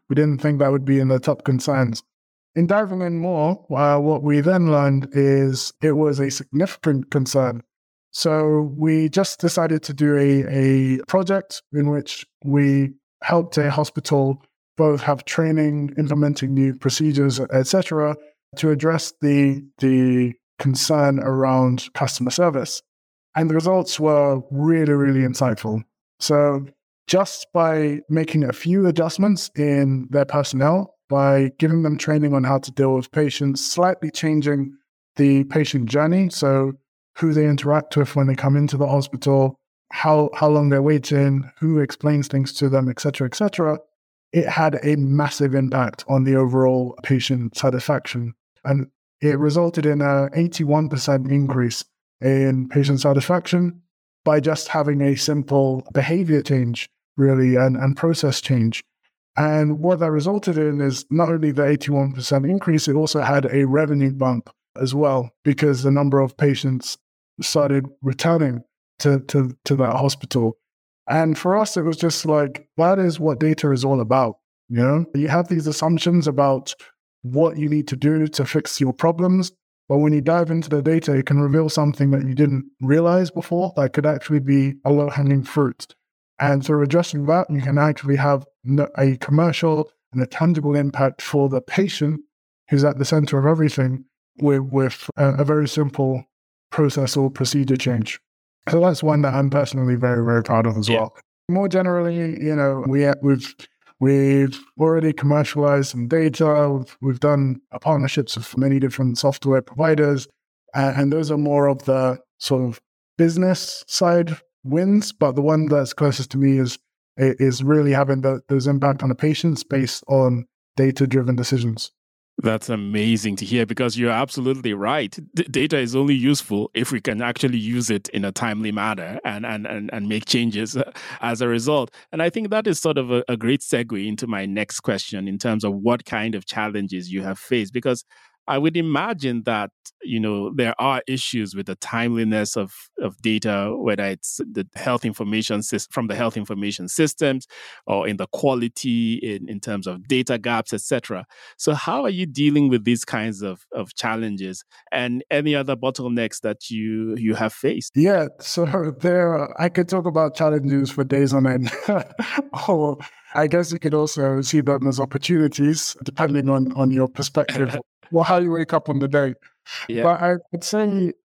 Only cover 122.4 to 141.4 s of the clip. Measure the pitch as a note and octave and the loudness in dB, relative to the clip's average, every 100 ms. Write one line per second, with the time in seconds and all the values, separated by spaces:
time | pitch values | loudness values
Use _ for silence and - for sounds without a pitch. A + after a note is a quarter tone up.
122.4 | A2 A2 - A2 G2+ G#2 A2+ A2 G#2+ G2 | -2 -2 -4 -6 -4 -2 0 0 -2 -6
123.4 | F#2+ A#2+ A2 A#2 A#2+ A#2 A#2 A2+ C3+ C#3+ | -2 -2 -2 -2 -4 -2 -2 0 -4 -4
124.4 | B2+ C3+ B2 G2+ G#2 D3+ A2 - D3+ E3 | -4 -2 -4 -4 -2 -2 -4 -10 -12 -8
125.4 | - C3 D3+ D3 A#2+ C3 C#3+ C3+ C3 C#3+ | -4 -2 0 0 -2 0 0 2 2 0
126.4 | - G#2 G#2+ - B2 A#2 C3 G#2+ A#2+ - | -2 -4 -4 -4 -4 -4 -4 -4 -4 -2
127.4 | C3+ A#2 G#2+ A#2+ A2+ G#2 - G#2+ G2 F#2+ | -2 -2 -4 -4 -2 -4 -4 -6 -6 -4
128.4 | A#2 G#2+ A2 G#2 G#2+ G2 E2 - A#2+ G#2 | -4 -4 -4 -4 -4 -4 -8 -10 -8 -8
129.4 | A#2 G#2+ G#2 G#2+ G#2 A2+ G2+ G#2+ - B2 | -8 -8 -8 -10 -10 -8 -4 -6 -2 -2
130.4 | A#2 G#2 A2 B2+ - - - - A#2 A#2 | -2 -4 -6 -6 -8 -10 -16 -8 -6 -4
131.4 | A#2+ A#2 B2+ D3 A#2 - - D#3+ E3+ A3+ | -2 -2 0 -2 -2 -10 -10 -4 -2 -2
132.4 | G#3 G#3+ G#3+ D#3 E3 C#3 B2 B2 B2 A#2 | -4 -2 -2 -2 -2 -2 0 -2 -2 -4
133.4 | A#2 C#3 - B2 A#2 G#2 G#2+ G#2 A#2+ G2+ | 0 -2 0 -4 -2 -6 -6 -6 -6 -6
134.4 | G2 G2+ G#2 - - G2 - G2+ F#2+ G2 | -4 -4 -6 -6 -4 -4 -6 -8 -8 -4
135.4 | A#2+ G#2+ G#2 G2 A2 A#2+ - A2 A2 G#2 | -2 -2 -2 -2 0 -2 -4 -6 -4 -8
136.4 | - G#2+ G#2+ G#2 G2 F#2 F2+ F#2+ F#2+ F#2+ | -8 -6 -6 -4 -6 -8 -8 -8 -8 -10
137.4 | - B2 G2 B2 C3 A#2+ - _ _ _ | -4 -2 -2 -4 -4 -4 -8 _ _ _
138.4 | - C#3 D#3+ E3+ E3 C#3+ G#3 F#3 C3+ A#2 | -6 -2 2 2 2 -2 -2 -4 -4 -4
139.4 | A2+ G#2+ G2+ _ - _ - A2+ G#2+ G2+ | -2 -4 -4 _ -20 _ -8 -4 -2 -4
140.4 | G2+ C#3 A#2 - C3 C3 - C3 - A#2 | -6 -2 -2 -2 -2 -2 -4 -6 -6 -6